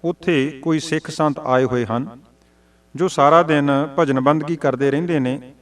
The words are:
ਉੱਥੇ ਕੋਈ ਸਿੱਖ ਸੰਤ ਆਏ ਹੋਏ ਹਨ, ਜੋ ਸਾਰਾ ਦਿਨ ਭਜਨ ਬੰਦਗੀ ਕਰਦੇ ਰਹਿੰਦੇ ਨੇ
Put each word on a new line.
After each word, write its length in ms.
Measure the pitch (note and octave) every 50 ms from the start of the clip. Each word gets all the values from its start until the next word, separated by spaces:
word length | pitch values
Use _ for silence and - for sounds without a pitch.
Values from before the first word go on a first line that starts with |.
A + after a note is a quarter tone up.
| -
ਉੱਥੇ 560 | E3 E3+ - - F3+ E3+ C#3+ C3 D3 D3+ C3 C#3+
ਕੋਈ 160 | E3 D#3+ D#3
ਸਿੱਖ 300 | - - D#3 D#3 - -
ਸੰਤ 300 | D3+ - D#3+ D3+ C#3 D3+
ਆਏ 240 | D3+ C3 B2+ B2+ C3
ਹੋਏ 200 | B2+ B2 B2 A#2
ਹਨ, 220 | G#2 A2+ A#2+ C3+ - A#2 B2 - _ _ _ _ _ _ _ _ _ _ _ _ _ -
ਜੋ 120 | C#3 F3 F#3
ਸਾਰਾ 340 | - - C#3 C#3+ D#3 E3+ F3
ਦਿਨ 280 | D#3+ D#3 D3 C#3+ C#3+ C#3 C#3 C#3+ C#3+ C#3 D3
ਭਜਨ 200 | E3 C#3 C3+ C3
ਬੰਦਗੀ 360 | B2+ C#3 D3+ D#3 D3+ D3 E3+
ਕਰਦੇ 360 | D3+ - D3 C3 B2+ C3+ C#3
ਰਹਿੰਦੇ 280 | C3+ D3 F3 E3+ E3+ D3+
ਨੇ 200 | C3 B2+ C3 C#3 B2+ B2+ - -